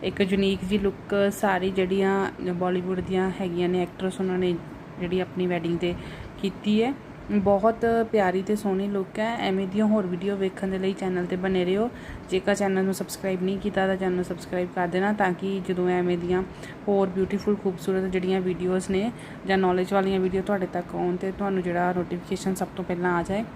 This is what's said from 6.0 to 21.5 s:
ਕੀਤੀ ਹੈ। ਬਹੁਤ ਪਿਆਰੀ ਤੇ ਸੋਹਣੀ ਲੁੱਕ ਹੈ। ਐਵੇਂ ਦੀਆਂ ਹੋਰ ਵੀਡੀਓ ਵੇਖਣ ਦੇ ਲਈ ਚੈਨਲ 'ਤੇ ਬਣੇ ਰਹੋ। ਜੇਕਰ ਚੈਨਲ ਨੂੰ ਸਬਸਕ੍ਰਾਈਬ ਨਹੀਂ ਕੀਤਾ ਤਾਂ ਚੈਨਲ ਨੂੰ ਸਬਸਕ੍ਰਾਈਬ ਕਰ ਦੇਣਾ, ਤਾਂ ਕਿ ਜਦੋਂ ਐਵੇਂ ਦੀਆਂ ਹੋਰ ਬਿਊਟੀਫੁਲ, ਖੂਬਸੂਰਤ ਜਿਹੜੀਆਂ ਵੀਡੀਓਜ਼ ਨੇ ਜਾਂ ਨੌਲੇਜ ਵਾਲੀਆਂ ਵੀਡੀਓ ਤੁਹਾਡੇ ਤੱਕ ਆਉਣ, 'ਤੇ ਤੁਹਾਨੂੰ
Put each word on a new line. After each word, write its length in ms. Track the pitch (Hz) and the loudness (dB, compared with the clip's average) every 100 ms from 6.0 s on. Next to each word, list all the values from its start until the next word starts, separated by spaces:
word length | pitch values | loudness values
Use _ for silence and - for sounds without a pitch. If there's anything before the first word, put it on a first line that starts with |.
| - - - - | -8 -12 -14 -4
ਕੀਤੀ 420 | 196 180 214 214 | -4 -2 2 2
ਹੈ। 100 | 233 277 - - - | 2 -2 -10 -16 -2
ਬਹੁਤ 540 | 208 190 202 214 220 233 233 220 | 2 4 6 4 4 2 2 2
ਪਿਆਰੀ 300 | 220 190 185 | 4 4 2
ਤੇ 140 | 185 214 | 0 0
ਸੋਹਣੀ 320 | 208 190 202 | 2 0 0
ਲੁੱਕ 320 | 202 190 - | -2 -2 -2
ਹੈ। 160 | 220 233 | -2 0
ਐਵੇਂ 280 | 196 190 196 | 0 0 0
ਦੀਆਂ 180 | 196 214 | 2 4
ਹੋਰ 200 | 214 185 | 4 2
ਵੀਡੀਓ 280 | 175 190 202 | -2 -2 0
ਵੇਖਣ 320 | 190 190 190 | -2 -2 -4
ਦੇ 100 | 190 | 0
ਲਈ 160 | 190 | -2
ਚੈਨਲ 320 | 190 190 180 180 | 0 -2 -2 -2
'ਤੇ 100 | 185 | -2
ਬਣੇ 280 | 185 185 180 | 0 2 2
ਰਹੋ। 240 | 190 233 - - - - | 2 0 -4 -12 -12 -2
ਜੇਕਰ 260 | 185 185 202 | -2 2 2
ਚੈਨਲ 280 | 202 190 190 | 2 2 2
ਨੂੰ 80 | |
ਸਬਸਕ੍ਰਾਈਬ 500 | 185 185 - 190 185 | 0 -4 -4 -4 0
ਨਹੀਂ 140 | 185 196 | 0 -2
ਕੀਤਾ 260 | 208 196 190 | -2 0 2
ਤਾਂ 80 | 190 | 2
ਚੈਨਲ 200 | 185 180 | 0 0
ਨੂੰ 80 | |
ਸਬਸਕ੍ਰਾਈਬ 460 | 180 175 - 180 180 185 | -2 -6 -4 -4 -2 -2
ਕਰ 120 | 175 | 0
ਦੇਣਾ, 240 | 180 196 | 2 0
ਤਾਂ 180 | 214 190 | 2 2
ਕਿ 280 | 175 190 196 185 | 2 -2 -2 -2
ਜਦੋਂ 200 | 180 180 | 0 2
ਐਵੇਂ 280 | 180 180 175 | 2 2 0
ਦੀਆਂ 240 | 175 180 190 - - - - | 0 0 0 -8 -14 -8 0
ਹੋਰ 200 | 202 190 | 2 2
ਬਿਊਟੀਫੁਲ, 480 | 185 185 196 208 202 | 2 0 0 0 0
ਖੂਬਸੂਰਤ 400 | 196 175 - 190 | 0 -2 -2 0
ਜਿਹੜੀਆਂ 380 | 190 185 180 190 | 0 0 2 0
ਵੀਡੀਓਜ਼ 480 | 185 170 180 185 180 | 0 0 0 0 0
ਨੇ 200 | 190 220 233 - - - | 0 0 -4 -12 -12 0
ਜਾਂ 100 | 196 | 2
ਨੌਲੇਜ 360 | 185 180 180 | 4 2 2
ਵਾਲੀਆਂ 260 | 196 190 190 | 2 4 2
ਵੀਡੀਓ 220 | 185 190 | 2 0
ਤੁਹਾਡੇ 260 | 185 202 180 | 0 0 0
ਤੱਕ 220 | 175 175 170 | -4 -4 -2
ਆਉਣ, 200 | 175 180 | -2 0
'ਤੇ 160 | 190 | -4
ਤੁਹਾਨੂੰ 320 | 185 196 | -4 -2